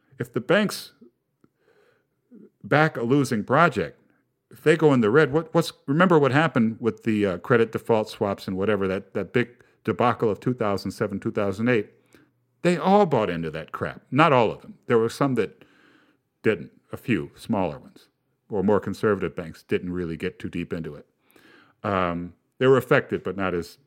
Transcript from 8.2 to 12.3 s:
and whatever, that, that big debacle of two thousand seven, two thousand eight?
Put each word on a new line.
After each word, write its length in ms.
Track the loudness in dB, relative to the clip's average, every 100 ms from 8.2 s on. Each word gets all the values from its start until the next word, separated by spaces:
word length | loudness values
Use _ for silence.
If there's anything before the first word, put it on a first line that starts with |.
| -4 -4 -6
and 100 | -4
whatever, 300 | -2 0 -2
that, 280 | -4 -6 -8
that 180 | -4
big 160 | -2 -2 -6 _ _ -6
debacle 460 | 0 0 0 -2
of 100 | -2
two 140 | -4 -4
thousand 360 | -2 -4 -6
seven, 280 | -6 -6 -6
two 140 | -6
thousand 360 | -4 -4 -2 0
eight? 220 | 0 -2 _ _ _ _